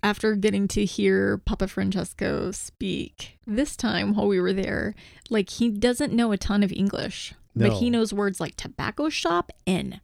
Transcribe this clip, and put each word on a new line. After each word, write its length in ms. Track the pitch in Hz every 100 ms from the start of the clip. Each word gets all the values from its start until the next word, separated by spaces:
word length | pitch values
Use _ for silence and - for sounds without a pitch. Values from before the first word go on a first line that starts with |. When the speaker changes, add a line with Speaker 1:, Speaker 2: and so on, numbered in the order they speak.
Speaker 1:
after 340 | 202 208 220 214
getting 320 | 208 196 196
to 160 | - 202
hear 520 | - 196 190 196 202
Papa 300 | - - 190
Francesco 840 | - 190 190 180 - - - -
speak 840 | 202 - _ 196 - - _ - - -
this 300 | 214 294 -
time 400 | 226 180 202 208
while 120 | 202
we 120 | 196
were 140 | 180
there, 420 | 190 190 - - 214 - - -
like, 200 | 226 196
he 200 | - 240
doesn't 440 | 208 240 240 294
know 180 | 233 233
a 60 | 202
ton 260 | - 202
of 80 | 202
English, 640 | - 196 - - - - - - -
but 180 | 202
he 160 | - 240
Speaker 2:
No. 100 | 240
Speaker 1:
knows 140 | 220
words 260 | 202 202 190
like 160 | 160 -
tobacco 540 | - - - 202 302
shop 420 | - 339 349 349 - -
and 320 | 185 131 -